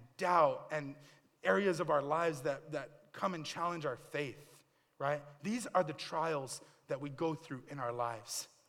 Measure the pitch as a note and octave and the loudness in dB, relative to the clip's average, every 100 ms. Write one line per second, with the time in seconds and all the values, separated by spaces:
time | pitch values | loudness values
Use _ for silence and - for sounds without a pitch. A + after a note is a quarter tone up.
0 | - - F3+ F3 D3 B2+ - D#3 C#3 C#3 | -14 -2 4 6 6 4 -4 -4 -4 -10
1 | - - _ _ F#3 F#3+ G3+ E3 E3 D3+ | -18 -20 _ _ 4 4 4 2 4 2
2 | C#3+ D#3+ E3+ D3 C#3+ C#3 D3+ D3+ - - | 4 2 2 0 -2 -2 -4 -6 -8 -14
3 | - - G3 E3+ C#3+ - F3 E3+ D3 A#2+ | -18 -4 -2 -2 -6 -2 -2 0 -2 -4
4 | - D3 C#3 - - - _ _ _ - | -4 -4 -4 -6 -16 -20 _ _ _ -4
5 | C#3 D3 - - G3+ A#3+ - F#3 E3 C3+ | 0 0 -4 -8 -2 -2 0 2 2 -2
6 | - E3 E3 D3 C3 - - - - C3+ | -4 0 0 0 -2 -8 -14 -14 -8 -6
7 | C#3+ C3 E3 D#3 - B2 - C#3+ A#2+ A#2+ | -6 -2 0 -2 -6 -10 -8 -6 -4 -2
8 | A#2 A2 G#2+ - - _ | -2 -4 -6 -8 -8 _